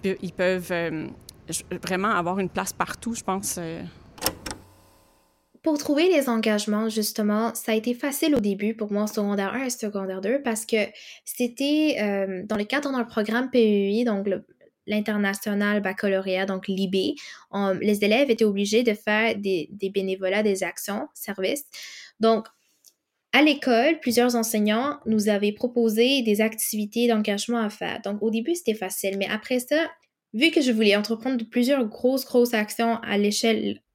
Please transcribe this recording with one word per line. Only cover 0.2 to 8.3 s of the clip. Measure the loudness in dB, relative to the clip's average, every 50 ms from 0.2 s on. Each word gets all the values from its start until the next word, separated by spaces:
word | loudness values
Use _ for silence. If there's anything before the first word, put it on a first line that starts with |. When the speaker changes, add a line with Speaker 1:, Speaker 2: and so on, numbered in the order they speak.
Speaker 1:
ils | -6 -10
peuvent, | -4 0 0 0 0 0 -2 -4
euh, | -4 -2 -2 -4 -4 -6 -8 -10 -12 -16 -20 -20 -20 -20 -12 -8
je, | -8 -8 -6 -8 -10 -8
vraiment | -4 -4 -2 0 0 0
avoir | 0 0 0 -2 -2 -2
une | -2 -2
place | -2 -4 -6 -6 -4
partout, | -6 -6 -6 -6 -10 -8 -8 -8
je | -6
pense. | -4 -4 -4 -4 -4 -6 -6 -6
Euh. | -8 -10 -10 -10 -12 -14 -16 -20 -20 -20 -14 -6 -6 -6 -6 -6 -14 -14 -14 -14 -18 -20 _ _ _ _ _ _ _ _ _ _ _ _ _ _ _ _ _ -4
Speaker 2:
Pour | 0 0 0 0
trouver | 0 0 2 4 4 4
les | 4 4 2 2
engagements, | 0 0 2 2 0 0 0 0 0 0 0 -2
justement, | -2 -2 -2 -2 -2 0 0 2 2 2 0 -2 -4
ça | -4 -2 0
a | 0
été | 0 0 -2 -4
facile | -2 -4 -4 -2 0 2 2